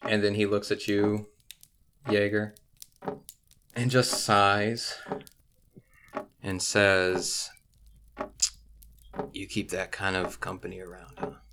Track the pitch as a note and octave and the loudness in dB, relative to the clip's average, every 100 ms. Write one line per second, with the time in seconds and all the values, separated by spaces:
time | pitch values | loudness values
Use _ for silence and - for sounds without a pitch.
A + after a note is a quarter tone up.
0 | - G#2+ G2+ G2+ G#2 G#2 - G#2 - G2+ | 0 2 2 2 2 2 0 -4 0 2
1 | G#2 G#2 G#2 _ _ - - _ _ _ | 4 2 -4 _ _ -20 -20 _ _ _
2 | - G#2 G2+ G#2 G#2+ - _ _ - _ | -2 2 2 2 -2 -8 _ _ -20 _
3 | - - _ - _ _ _ - A#2+ B2+ | -12 -12 _ -20 _ _ _ -4 2 2
4 | A#2+ - - G#2 G2+ G2+ G#2 A#2 - - | 2 0 2 6 6 4 2 -2 -6 -10
5 | - - - _ _ _ _ - _ _ | -10 -12 -12 _ _ _ _ -20 _ _
6 | _ - - _ G2 F#2+ - - G2+ F#2+ | _ -12 -12 _ -8 -4 0 4 6 6
7 | F#2 F#2 E2+ - - - _ _ - - | 4 2 -2 -4 -8 -12 _ _ -20 -20
8 | - - - - - - - - - - | -20 -14 -14 -4 -4 -4 -20 -20 -20 -20
9 | - - - - F#2+ - G2 F#2 F#2+ - | -20 -10 -10 -8 -8 -6 -4 -4 -6 -4
10 | G2 F#2 F2+ - F#2+ F#2 F2+ F#2 F#2 F2+ | -2 0 -2 -4 -10 -8 -10 -12 -14 -18
11 | F2+ - G#2 - - | -20 -12 -10 -10 -20